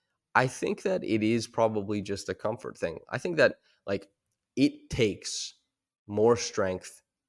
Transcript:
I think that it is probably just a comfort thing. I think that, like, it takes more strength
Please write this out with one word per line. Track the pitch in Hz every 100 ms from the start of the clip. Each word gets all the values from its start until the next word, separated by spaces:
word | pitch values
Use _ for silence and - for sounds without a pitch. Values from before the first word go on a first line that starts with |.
| _ _ _
I | - -
think | - - 208
that | 202 185
it | - 110
is | 107 117 110
probably | - 113 107 98 104
just | 98 98 -
a |
comfort | 95 107 117 60 -
thing. | 85 80 -
I | 127
think | 180 160
that, | 120 - _ _ -
like, | 98 - _ _ _ _ -
it | 143 - -
takes | - 110 85 - - - - _ _ _ _ -
more | 104 113 117
strength | - - 95 92 - - _ _